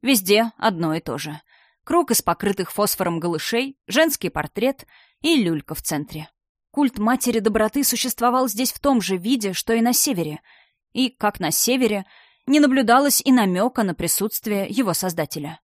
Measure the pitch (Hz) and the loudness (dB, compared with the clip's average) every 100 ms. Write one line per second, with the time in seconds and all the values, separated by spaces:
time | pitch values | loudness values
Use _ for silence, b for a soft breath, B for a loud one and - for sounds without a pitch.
0 | 233 262 185 208 226 - 220 175 160 156 | 2 0 4 2 2 0 -2 0 -2 -2
1 | 160 127 151 151 b b b b - 339 | -4 -8 -8 -12 b b b b 0 0
2 | 311 226 - 170 202 196 180 - 202 - | 2 0 0 -2 -2 -2 -4 -2 -2 0
3 | 180 170 175 160 - 233 269 - - 208 | -2 -2 -2 -4 -2 -2 -4 -8 -4 2
4 | 330 302 180 - 151 - 240 277 - b | 2 0 -6 -6 -8 -2 -2 -2 -10 b
5 | b b 302 320 185 160 - 156 - 151 | b b 0 2 2 -2 -6 -10 -6 -6
6 | 147 156 156 _ _ _ _ - 285 - | -6 -12 -16 _ _ _ _ 0 0 0
7 | 214 254 - 226 214 208 214 285 277 240 | 0 0 0 0 0 0 0 0 -2 -2
8 | 262 - 240 247 262 202 247 - 285 254 | -4 0 0 2 0 -2 -4 -2 0 2
9 | 175 190 185 262 208 180 - 226 226 240 | 0 -2 0 -2 -2 -6 -2 2 2 2
10 | - 208 156 151 b b b b _ - | 0 0 -4 -6 b b b b _ -2
11 | 254 _ 214 - 165 - - 254 240 208 | -2 _ -4 -2 -2 0 0 2 2 0
12 | 190 b b b - 294 294 262 226 240 | -6 b b b 0 4 4 4 4 4
13 | 285 277 - 254 202 180 226 - 208 170 | 4 0 4 4 4 2 0 0 -4 -2
14 | 165 - 208 - 226 208 196 208 233 - | -4 -2 -4 -4 -4 -4 -4 -2 -2 -2
15 | 185 170 151 - 147 165 | -4 -4 -6 -6 -10 -14